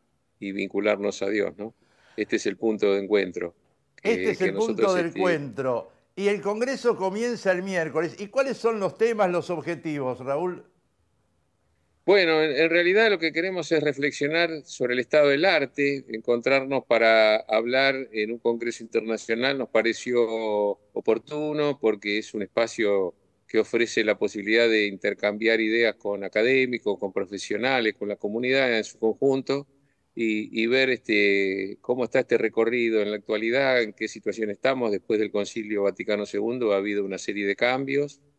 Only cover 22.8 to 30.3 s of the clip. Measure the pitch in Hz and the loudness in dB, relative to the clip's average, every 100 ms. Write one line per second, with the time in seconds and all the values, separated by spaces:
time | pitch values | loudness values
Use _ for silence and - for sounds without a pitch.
22.8 | 107 101 90 - _ _ _ 110 107 117 | 0 2 0 -6 _ _ _ 0 2 0
23.8 | 113 - 107 101 104 107 98 113 117 110 | 0 0 0 0 -2 -4 0 4 4 4
24.8 | 104 98 104 101 104 104 113 113 110 117 | 0 -2 -4 -2 -2 0 2 2 2 2
25.8 | 113 - 104 101 98 107 117 131 127 120 | 0 0 -6 -6 -2 0 2 2 0 -2
26.8 | 104 98 98 95 95 98 - 104 127 131 | -4 -4 -4 -4 -6 -8 -6 -2 0 0
27.8 | 110 - 101 101 104 110 127 135 131 113 | 0 -2 -6 -6 -4 -4 0 2 2 0
28.8 | 107 - 113 - 139 135 131 139 143 _ | -4 -2 -2 2 2 2 -2 -4 -6 _
29.8 | _ _ _ - 113 | _ _ _ -4 -2